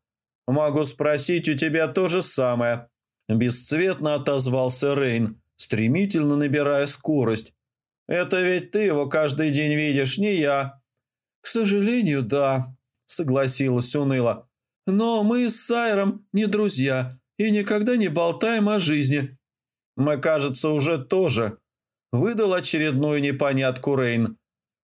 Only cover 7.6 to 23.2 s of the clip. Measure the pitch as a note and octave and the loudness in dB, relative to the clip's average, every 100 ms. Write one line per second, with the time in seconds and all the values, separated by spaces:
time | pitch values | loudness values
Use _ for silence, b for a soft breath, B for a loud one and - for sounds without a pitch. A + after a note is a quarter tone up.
7.6 | _ _ _ _ - E3+ F3+ F#3 F#3 F3+ | _ _ _ _ -6 -4 0 0 2 0
8.6 | F3+ G#3 G#3 D3 C#3+ D#3 D3+ C3+ D#3 C#3 | -2 0 0 0 0 0 0 0 0 0
9.6 | D3+ D3+ D3+ C#3 C3+ G3 G#3 F#3+ C#3+ C#3 | 0 0 0 0 0 0 0 0 0 0
10.6 | C3+ - _ _ _ _ _ _ - A#3 | -2 -10 _ _ _ _ _ _ -4 0
11.6 | G#3 G3+ G3+ B3 F#3 C#3+ A2+ C#3+ C#3 C3 | 0 2 0 0 0 0 0 0 2 0
12.6 | B2+ - _ _ - - C#3 C3 C3+ C3 | -4 -12 _ _ -8 -4 0 0 0 0
13.6 | C3+ B2 B2 D3+ C#3 C3 A#2 G#2+ - _ | 0 0 0 0 0 2 0 -2 -10 _
14.6 | _ _ - G3 A#3 A3+ G#3 A#3+ A#3+ - | _ _ -2 0 2 2 2 2 0 0
15.6 | - A#3+ A#3 G3 G3 - - G3 G#3+ G#3 | 0 0 0 0 0 -4 -4 -2 0 0
16.6 | G#3 - C3+ C3 B2+ - _ - G#3+ G#3 | 0 0 0 0 -4 -10 _ -4 0 0
17.6 | G3+ G#3 G#3+ B3 F#3+ D#3 E3+ E3 A3 A#3 | 0 0 2 0 0 0 0 0 0 2
18.6 | G#3 G#3+ D#3+ D3+ C3 D3 C3 - _ _ | 2 2 0 0 0 0 -2 -10 _ _
19.6 | _ _ _ - C#3+ C#3+ D#3+ D#3 C#3 C3 | _ _ _ -2 0 0 0 0 0 -2
20.6 | D#3 D3+ C#3 D#3+ B2+ F#3+ F3 A2 A2 - | 0 0 0 -2 0 0 2 0 -2 -4
21.6 | _ _ _ _ - A#2+ G3 A3 G#3 F3+ | _ _ _ _ -4 0 0 0 0 0
22.6 | - D#3+ D#3 C3 D3+ D3 | 0 0 0 0 0 0